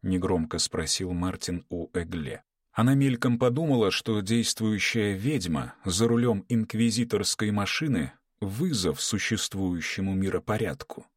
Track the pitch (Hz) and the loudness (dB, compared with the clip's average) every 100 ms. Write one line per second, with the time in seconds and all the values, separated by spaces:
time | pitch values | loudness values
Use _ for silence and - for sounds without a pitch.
0 | - 92 92 90 78 82 - - 80 - | 0 0 2 0 0 -2 -4 -4 -2 -2
1 | 92 87 90 90 - 87 - 90 82 90 | -2 -2 -2 -4 -6 -6 -6 -8 -6 -6
2 | 85 87 76 78 _ _ _ - 117 139 | -4 -6 -6 -10 _ _ _ 2 4 6
3 | 139 120 127 117 123 127 160 127 104 - | 4 2 2 4 2 2 2 4 4 2
4 | - 107 98 117 113 - 110 107 - 117 | -2 -2 2 0 2 0 0 2 0 2
5 | 104 95 113 151 90 76 - - 95 90 | 0 0 0 -2 0 -2 -4 -8 -4 2
6 | 113 117 120 101 - 117 110 107 117 110 | 4 4 4 0 0 0 0 0 2 2
7 | 117 104 101 - 107 104 101 - 156 113 | 0 0 0 -2 0 0 0 -2 0 0
8 | 67 - _ _ 101 101 180 131 90 - | -2 -8 _ _ -6 -2 0 2 0 0
9 | - 104 - 107 - 98 95 87 - - | -2 -2 0 -2 -2 -2 -2 -2 -4 -4
10 | 95 95 95 87 - 110 208 135 - - | 0 0 0 -2 -2 -2 -2 -4 -12 -16
11 | - | -18